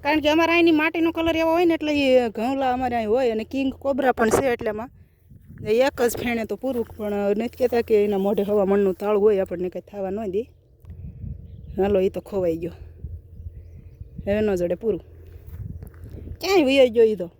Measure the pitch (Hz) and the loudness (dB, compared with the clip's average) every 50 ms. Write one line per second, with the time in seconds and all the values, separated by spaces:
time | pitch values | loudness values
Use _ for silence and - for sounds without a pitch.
0 | - 285 302 311 277 302 302 320 330 320 330 339 339 339 320 302 311 330 330 339 | 0 0 0 2 2 2 4 4 4 4 4 4 6 6 4 4 2 0 0 0
1 | 320 330 320 330 330 330 330 320 320 320 320 339 359 339 330 311 311 302 302 285 | 0 0 0 0 0 0 0 2 2 2 2 4 4 2 2 0 0 0 0 2
2 | 277 262 254 254 247 226 - 226 214 254 269 269 269 254 247 254 262 247 240 233 | 4 6 6 4 4 2 -4 -4 -4 -2 -2 -2 -2 -2 -2 -2 -2 -2 -2 -2
3 | 220 208 214 254 269 240 220 220 220 - - 269 269 269 254 - - 269 277 254 | 0 0 0 2 2 0 0 -2 -6 -4 -4 -2 -2 -2 -4 -4 -4 -4 -2 2
4 | 277 254 240 - 233 220 - - 277 262 240 - 240 220 208 214 226 269 _ - | 2 0 2 2 2 2 2 2 2 0 -2 -2 -4 -6 -6 -6 -10 -14 _ -20
5 | - _ _ _ _ _ - - - - - - - 214 214 233 254 285 - - | -20 _ _ _ _ _ -20 -20 -20 -20 -18 -12 -2 0 2 2 2 2 2 0
6 | 247 240 - - - 240 233 233 220 - 208 202 - 262 254 240 220 - - - | 0 0 0 -2 -4 -4 -4 -4 -4 -6 -8 -6 -6 -4 -4 -4 -6 -8 -8 -10
7 | 214 208 208 202 202 202 208 208 233 247 - - 254 240 247 233 233 - 226 208 | -6 -4 -4 -2 0 0 0 0 -2 -6 -2 -2 -2 0 2 0 0 2 2 2
8 | 208 208 208 190 190 202 208 196 196 196 208 214 190 185 196 202 202 190 180 - | 4 2 0 0 0 0 0 0 0 0 2 2 2 2 2 2 2 0 0 -2
9 | 202 202 214 202 202 220 208 190 190 - 185 175 180 180 - 180 - - - 202 | -2 0 0 4 4 4 4 2 0 -2 -4 -6 -6 -6 -8 -10 -16 -14 -10 -8
10 | 196 190 196 214 226 196 175 202 247 - - _ _ _ _ _ - - - - | -8 -6 -6 -6 -6 -4 -4 -4 -6 -6 -14 _ _ _ _ _ -20 -20 -18 -16
11 | - - - - - - - - - - - - - - - - 190 202 208 190 | -16 -16 -16 -14 -12 -12 -12 -14 -16 -18 -18 -18 -16 -12 -4 -2 0 2 2 2
12 | 185 202 - 180 - - - 196 180 170 165 165 170 170 - - - - - - | 2 0 -2 -6 -12 -6 -6 -2 -2 -2 -2 -2 -6 -10 -10 -12 -20 -20 -18 -16
13 | - - - - - - - - - - - - - - - - - - - - | -14 -14 -14 -14 -16 -20 -20 -16 -16 -16 -16 -16 -20 -18 -20 -20 -20 -20 -20 -20
14 | - - - - - 202 202 214 214 214 196 180 175 175 175 170 226 226 196 165 | -20 -16 -16 -10 -4 -2 0 0 2 0 0 0 0 -2 -2 -2 -2 -4 -4 -4
15 | - - - - - - - - - - - - - - - - - - - - | -6 -14 -20 -20 -20 -20 -20 -20 -18 -16 -14 -14 -12 -12 -12 -14 -14 -16 -18 -18
16 | - - - - - - - - - 370 392 370 294 254 269 277 262 254 208 233 | -18 -16 -16 -16 -14 -14 -12 -8 -2 2 4 4 4 6 6 6 6 6 6 6
17 | 226 220 214 180 180 196 _ | 4 4 4 -2 -6 -10 _